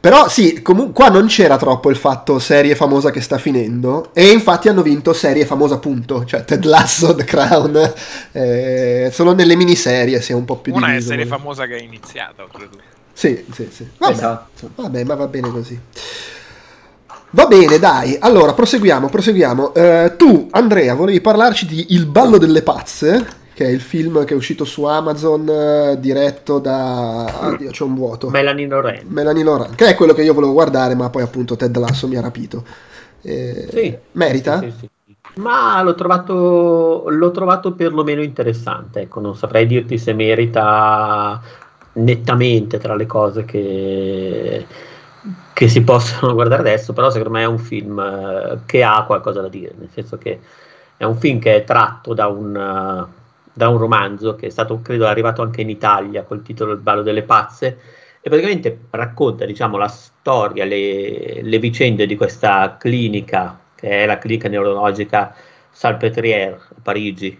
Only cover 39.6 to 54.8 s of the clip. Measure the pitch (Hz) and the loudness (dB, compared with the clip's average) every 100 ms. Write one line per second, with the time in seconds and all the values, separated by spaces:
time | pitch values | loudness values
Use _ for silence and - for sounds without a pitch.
39.6 | 117 123 117 117 117 110 110 110 117 117 | 2 0 -2 -6 -4 -2 0 2 0 0
40.6 | 107 107 107 107 107 104 104 110 117 - | 2 2 2 0 0 -2 -4 -8 -14 -20
41.6 | - _ _ 113 117 117 120 123 123 113 | -20 _ _ -2 0 0 -2 0 2 0
42.6 | 107 110 113 107 110 110 104 104 107 104 | -2 -8 -6 -6 -4 -2 -2 -4 -8 -6
43.6 | 98 98 98 98 95 98 95 57 50 52 | -6 -6 -6 -6 -6 -6 -6 -6 -6 -8
44.6 | - - - - - _ - - - - | -12 -20 -20 -20 -20 _ -16 -16 -18 0
45.6 | 117 117 117 120 117 - 131 117 120 135 | 2 4 4 2 0 -4 -2 0 0 0
46.6 | 113 107 - - 127 117 110 113 113 113 | 0 -2 -4 -2 0 0 -4 -2 -2 -4
47.6 | - 107 104 101 98 98 98 95 101 120 | -8 -12 -10 -8 -8 -8 -8 -8 -8 -10
48.6 | 117 131 117 107 107 101 - 98 95 95 | -4 0 2 2 0 -2 -2 -6 -8 -12
49.6 | 90 - 87 - 113 110 107 92 _ _ | -16 -18 -18 -16 -14 -12 -10 -12 _ _
50.6 | _ _ _ _ 110 113 151 123 113 107 | _ _ _ _ -6 -2 -2 0 2 2
51.6 | 107 120 113 - - 113 104 101 104 101 | 2 2 2 -2 -10 -4 -2 -4 -8 -8
52.6 | 98 95 95 92 87 - _ _ _ - | -6 -6 -6 -8 -10 -16 _ _ _ -2
53.6 | 117 120 113 110 98 101 107 107 107 - | 0 0 2 0 -2 -6 -8 -6 -10 -6
54.6 | 107 110 | -6 -6